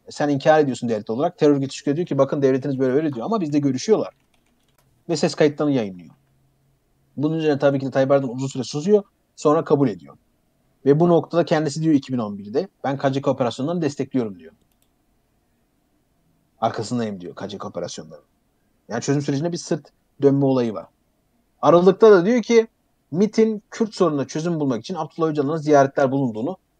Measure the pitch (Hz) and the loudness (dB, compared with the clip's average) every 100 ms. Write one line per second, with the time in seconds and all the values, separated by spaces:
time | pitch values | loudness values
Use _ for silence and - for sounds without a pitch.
0 | - - 147 139 160 156 147 120 120 110 | -20 -6 -2 0 2 4 2 -2 -4 -4
1 | 104 113 165 - 151 143 135 - - 143 | -4 -4 -4 0 2 2 -2 -6 -6 -4
2 | 180 139 135 156 135 131 139 131 131 131 | -4 0 0 2 0 0 -2 -2 0 0
3 | 156 117 127 220 156 147 143 127 - 202 | -2 -6 -4 -4 -2 -2 -2 -4 0 0
4 | 135 - _ _ _ _ _ _ _ _ | 0 -10 _ _ _ _ _ _ _ _
5 | - 160 170 - 156 147 151 135 104 90 | -8 -2 -2 2 2 2 0 0 -2 -8
6 | 82 _ _ _ _ _ _ _ _ _ | -20 _ _ _ _ _ _ _ _ _
7 | _ - 151 160 156 143 143 139 135 135 | _ -4 -2 0 0 2 2 0 -2 0
8 | 135 139 135 123 135 135 120 147 165 208 | 2 2 0 -6 -6 -6 -8 -6 2 2
9 | 202 _ _ _ 151 156 156 147 135 95 | 0 _ _ _ 0 0 2 2 2 -2
10 | - - _ _ _ _ _ _ 135 147 | -14 -20 _ _ _ _ _ _ 0 2
11 | 175 165 - 165 165 160 156 160 160 147 | 4 2 2 -2 0 0 -2 -2 0 0
12 | - 131 107 101 101 123 196 _ 135 139 | 0 -6 -6 -8 -6 -6 -6 _ -8 -2
13 | 139 135 143 131 120 117 139 175 156 - | -2 -2 -4 -2 -4 -4 -6 -4 -4 -4
14 | 135 131 110 90 80 _ _ _ _ _ | -6 -4 -4 -8 -20 _ _ _ _ _
15 | _ _ _ _ _ _ _ _ _ _ | _ _ _ _ _ _ _ _ _ _
16 | _ _ _ _ _ _ 113 - 110 123 | _ _ _ _ _ _ -6 -6 -6 -6
17 | 110 98 87 - 98 101 101 87 87 - | -6 -8 -14 -14 -14 -12 -12 -10 -12 -12
18 | 165 160 _ _ _ _ _ _ _ 110 | -18 -20 _ _ _ _ _ _ _ -8
19 | 127 143 143 139 170 170 - 165 - _ | -2 -2 -2 -4 -4 -6 -6 -6 -8 _
20 | _ _ 139 139 139 131 117 95 - _ | _ _ 2 2 2 0 -2 -6 -14 _
21 | _ _ _ _ _ _ 139 170 185 180 | _ _ _ _ _ _ 4 6 6 6
22 | 226 196 175 247 208 233 226 _ _ _ | 8 8 6 0 4 2 2 _ _ _
23 | _ 151 208 - 220 208 - - 220 - | _ -2 0 2 2 0 -10 -6 -6 0
24 | 175 147 131 156 165 165 143 113 - 180 | 0 0 -4 -6 -4 -2 -2 -4 -6 -10
25 | 156 - 160 151 135 160 151 143 135 - | -10 -4 -2 0 -2 -2 4 4 4 2
26 | 135 139 131 107 131 185 _ | 0 0 -4 -4 -8 -8 _